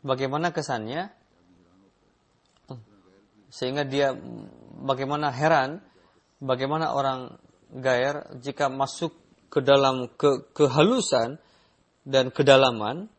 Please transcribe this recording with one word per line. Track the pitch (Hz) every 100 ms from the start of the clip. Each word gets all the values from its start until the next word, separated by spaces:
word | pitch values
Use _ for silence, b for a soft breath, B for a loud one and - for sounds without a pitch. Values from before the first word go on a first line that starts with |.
bagaimana | 139 131 135 147 170
kesannya? | 165 147 120 107 147 202 _ _ _ _ _ _ 190 98 _ _ _ _ _ _ _ _ 127 110 101 _ _ _ _ _
Sehingga | - 127 139 139
dia | 135 139 131 123 113 104 - - -
bagaimana | 135 131 135 147 147
heran, | 127 151 160 131 170 _ b b b _ _
bagaimana | 135 127 135 156 160
orang | 139 135 131 127 - _ _ _
gair | 131 131 123 135 147 - 131
jika | 131 - 139
masuk | 135 135 - 165 - _ _ _
ke | 147
dalam | 131 139 135 131 120 -
ke-, | 147 127 -
kehalusan | - 147 127 190 247 - 127 113 147 b b b b _ _
dan | - 135 127
kedalaman | - 139 135 135 113 104 151 214